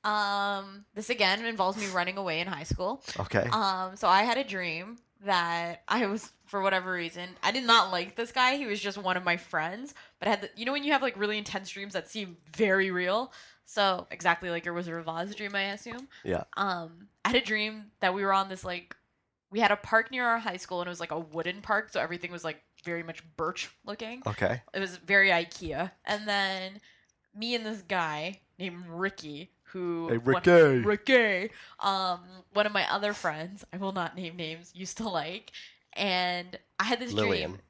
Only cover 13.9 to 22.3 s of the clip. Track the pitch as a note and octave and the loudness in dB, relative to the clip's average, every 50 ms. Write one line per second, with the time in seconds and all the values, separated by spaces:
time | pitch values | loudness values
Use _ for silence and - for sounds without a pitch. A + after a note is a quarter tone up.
13.9 | F#3 F3+ - _ - - F3 F3+ E3+ E3+ F#3 F3 E3+ E3+ E3+ F3 E3+ E3+ F3+ E3+ | 4 0 -4 _ -12 0 2 2 2 2 0 -4 -4 -4 -4 -4 -4 -4 -4 -6
14.9 | E3 E3+ E3 E3 E3 E3 F3 G3+ G#3 - G#3+ G3+ G3 G3 G3 G3 G3 G#3+ - A#3+ | -8 -6 -6 -6 -4 -4 -6 -6 -6 -8 -8 -4 -2 -2 -2 -2 -4 -8 -10 -12
15.9 | A#3 B3 C4+ - - - - G3 F3+ - - _ - - G3 G3 F3+ F3 E3 E3 | -12 -12 -14 -16 -20 -10 -4 -2 -2 -2 -2 _ -4 -2 -2 -2 -2 -4 -6 -12
16.9 | E3 E3+ G3+ _ _ _ _ A#3 B3 C4 C4 - A3 G#3+ G#3+ G#3+ G#3+ G#3+ G#3 G#3 | -16 -20 -20 _ _ _ _ 2 2 2 2 2 -2 -2 -2 -2 -6 -10 -16 -20
17.9 | _ _ G3 F#3 F#3 G3+ G3 G3 F#3+ F#3+ G3 F#3+ F#3+ F#3 - F#3 F3 F3 F3 _ | _ _ 0 0 2 2 2 4 4 4 2 0 -6 -10 -8 -8 -8 -8 -10 _
18.9 | - _ _ _ _ _ _ _ _ _ _ _ F#3+ G#3+ A#3 G3 G#3 G3+ - - | -20 _ _ _ _ _ _ _ _ _ _ _ 0 4 4 4 4 2 2 4
19.9 | A3 A3+ A3+ A3+ B3+ B3+ B3 A#3+ A#3 A#3 A3 G#3+ F3+ F#3 - - F#3 F3 F3 F3+ | 4 4 4 2 -2 0 2 2 2 2 0 -4 -6 -6 -8 -6 -4 -4 -4 -4
20.9 | F3 E3+ E3+ - D3+ E3 E3 D3+ D3+ E3 D#3+ F3 F#3 G3+ - - G#3 G#3+ G#3+ - | -4 -6 -6 -4 -4 -6 -6 -6 -6 -4 -4 -4 -4 -6 0 0 0 0 0 -2
21.9 | - F#3+ A#2 D#3+ E3+ F3 - E3+ | -2 -2 -2 -2 -4 -8 -8 -10